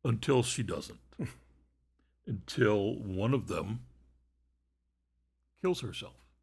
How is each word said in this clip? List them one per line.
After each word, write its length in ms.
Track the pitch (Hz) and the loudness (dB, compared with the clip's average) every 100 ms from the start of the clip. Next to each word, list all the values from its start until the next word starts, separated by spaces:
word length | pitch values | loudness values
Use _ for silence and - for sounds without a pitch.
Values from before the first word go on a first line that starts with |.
Until 380 | - 113 - 127 | 0 0 4 4
she 200 | 120 - | 4 -2
doesn't. 360 | 104 78 - - - - | -2 -4 -6 -16 -20 -10
<laughs> 100 | - - _ _ _ _ _ _ _ _ - | -10 -10 _ _ _ _ _ _ _ _ -8
Until 680 | 101 - - 110 104 101 - | -8 -6 2 4 6 2 -2
one 360 | 101 92 110 | -4 0 2
of 140 | 131 92 | 2 0
them 320 | 85 87 120 - - _ _ _ _ _ _ _ _ _ _ _ _ _ _ _ _ | -4 -2 -6 -8 -20 _ _ _ _ _ _ _ _ _ _ _ _ _ _ _ _
kills 180 | 185 175 | 0 0
herself. 340 | 110 - 98 - _ _ | -2 -6 -12 -16 _ _